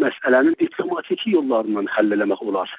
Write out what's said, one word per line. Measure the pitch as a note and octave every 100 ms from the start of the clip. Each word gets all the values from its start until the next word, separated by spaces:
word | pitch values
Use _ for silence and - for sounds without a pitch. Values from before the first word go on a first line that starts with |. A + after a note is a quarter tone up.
məsələni | C#3+ - C3+ B2+ - -
diplomatik | E4+ - F4+ E4+ - - A3+
yollarından | F3+ C3+ A2+ A2 G#2 G2
həll | - G#2+ G#2
eləmək | G2+ F#2
olar. | A2+ G2 -